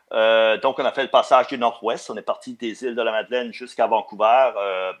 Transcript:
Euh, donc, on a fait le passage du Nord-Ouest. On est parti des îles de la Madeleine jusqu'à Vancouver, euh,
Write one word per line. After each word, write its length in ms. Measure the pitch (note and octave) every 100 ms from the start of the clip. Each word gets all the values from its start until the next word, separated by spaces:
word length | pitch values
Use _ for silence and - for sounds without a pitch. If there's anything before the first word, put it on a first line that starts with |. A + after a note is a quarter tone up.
| _
Euh, 440 | A2+ A2 A2+ A2 G#2+
donc, 200 | C3+ C3
on 60 |
a 80 | B2+
fait 100 | C#3
le 80 | B2+
passage 380 | C3 G#2+ C3 A#2+
du 100 | C3
Nord-Ouest. 520 | A#2+ - G#2+ C#3+ -
On 60 | G#2+
est 60 |
parti 320 | - - -
des 300 | A#2+ A#2 G#2
îles 100 | B2+
de 80 | A#2+
la 80 | A2+
Madeleine 420 | A2 G#2 B2 A#2+
jusqu'à 360 | - B2 - A2
Vancouver, 640 | A2 - G2+ G#2+ B2+ C3 G#2+
euh, 360 | G2+ F#2 F#2 F2+